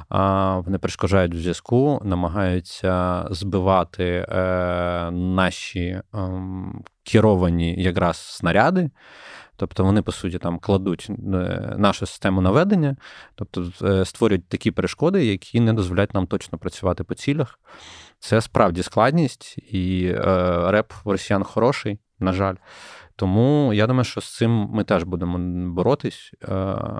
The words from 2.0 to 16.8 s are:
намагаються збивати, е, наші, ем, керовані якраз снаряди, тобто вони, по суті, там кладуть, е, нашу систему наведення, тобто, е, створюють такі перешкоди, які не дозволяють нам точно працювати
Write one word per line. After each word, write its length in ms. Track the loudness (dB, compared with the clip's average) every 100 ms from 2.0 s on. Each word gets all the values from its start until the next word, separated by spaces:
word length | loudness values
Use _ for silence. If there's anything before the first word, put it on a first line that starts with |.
намагаються 1200 | -2 -2 -2 0 0 -2 -4 -4 -2 0 0 -2 -4
збивати, 960 | -6 -2 0 4 2 2 -2 -2 -2 -2
е, 800 | -2 0 0 0 0 -2 -2 -4
наші, 920 | -4 0 2 0 -2 -8 -6 -4 -6 -10
ем, 720 | -8 -6 -6 -8 -8 -10 -12 -16 _
керовані 800 | 0 4 6 6 4 2 0 0
якраз 340 | 0 2 0 -2
снаряди, 720 | -8 -4 2 4 4 2 -2 -6 -20 -20 -20 -20 -20 -8
тобто 280 | -4 0
вони, 180 | 2 2
по 100 | 0
суті, 260 | -4 -6 -4
там 200 | -4 -4
кладуть, 480 | 0 2 2 -4 -6
е, 640 | -8 -4 -2 -2 -4 -6 0
нашу 280 | 0 0 -6
систему 340 | -4 0 2
наведення, 560 | 4 4 4 2 0 -2 -10 -20 -18
тобто, 320 | -12 -10 -8 -8 -4
е, 220 | 0 2
створюють 440 | 0 0 2 2 -2
такі 220 | -4 -2
перешкоди, 540 | -2 -4 0 0 2 0
які 340 | -2 -2 2
не 120 | 2
дозволяють 420 | 2 0 0 0
нам 120 | 0 -2
точно 320 | -4 -6 -10
працювати 460 | -8 -4